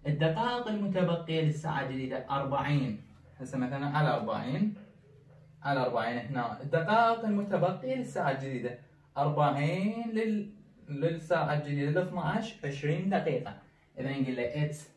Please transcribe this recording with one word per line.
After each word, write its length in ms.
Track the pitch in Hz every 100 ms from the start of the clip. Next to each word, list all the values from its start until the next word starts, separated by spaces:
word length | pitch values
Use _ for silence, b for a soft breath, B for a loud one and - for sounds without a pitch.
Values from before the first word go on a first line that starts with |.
| -
الدقائق 600 | 143 160 160 240 240 226
المتبقية 720 | 208 196 185 170 170 165 160
للساعة 420 | 151 - 160 147
الجديدة 480 | 131 131 131 131 -
أربعين. 720 | 139 135 139 135 143 117 104 - - - -
هسه 180 | 131 127
مثلا 400 | 127 143 143 147
على 100 | 151
أربعين، 640 | 117 107 110 - 151 214 - - - - - - - - -
على 180 | 139 139
أربعين 380 | 123 117 113 120
هنا. 440 | 113 131 117 107
الدقائق 640 | 143 165 160 220 233 226
المتبقية 720 | 220 202 196 180 175 185 254
للساعة 360 | 262 214 190 143
الجديدة 480 | 135 135 127 117 - B B B -
أربعين 920 | 147 143 147 143 147 185 202 226 233
لل-، 400 | 220 220 208 - - - - -
للساعة 680 | 143 160 165 - 170 147
الجديدة 360 | 147 143 143 143
الاثناعش، 720 | 165 180 190 160 208 - -
عشرين 460 | 143 139 147 160 190
دقيقة. 480 | 190 165 127 - - b b b -
إذا 140 | 131
نقول 240 | 139 127 127
له 340 | 120 147 151
it's 60 | - -